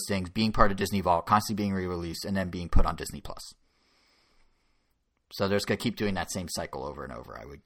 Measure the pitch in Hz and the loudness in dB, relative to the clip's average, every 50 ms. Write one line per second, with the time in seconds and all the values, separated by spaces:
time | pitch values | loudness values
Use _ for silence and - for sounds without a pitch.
0 | - - 101 95 90 87 - 110 113 110 107 - 110 104 98 95 104 92 104 98 | 0 -2 -2 -2 -2 -2 0 0 2 2 4 6 6 6 4 2 0 0 0 2
1 | 90 90 87 85 - - 107 104 - - 110 98 104 101 98 95 92 90 90 85 | 4 4 4 4 4 4 4 4 4 2 -2 -2 0 0 0 -2 -2 -2 -4 -4
2 | 85 85 82 - - 90 98 98 92 90 85 90 87 82 - 104 - - - - | -4 -6 -8 -6 -4 -2 -2 -2 -2 -2 -4 -6 0 6 6 6 6 6 2 -4
3 | - - - 73 - - - - - - - _ _ _ _ _ _ _ _ _ | -6 -10 -10 -10 -12 -12 -12 -12 -14 -18 -20 _ _ _ _ _ _ _ _ _
4 | _ _ _ _ _ _ _ _ _ _ _ _ _ _ _ _ _ _ _ _ | _ _ _ _ _ _ _ _ _ _ _ _ _ _ _ _ _ _ _ _
5 | _ _ _ _ _ _ - - 101 95 101 101 - - 107 101 - 117 - - | _ _ _ _ _ _ -6 -2 0 2 2 2 0 0 -2 -2 -2 -2 -2 0
6 | 107 101 95 90 85 - - 98 90 80 - - 85 - - 67 65 73 69 69 | 0 0 0 -2 -4 -4 -6 -6 -6 -6 -6 -8 -8 -8 -8 -8 -8 -8 -8 -10
7 | 67 69 62 58 62 - 53 57 57 67 71 - - | -10 -12 -12 -14 -14 -14 -14 -14 -14 -16 -18 -18 -16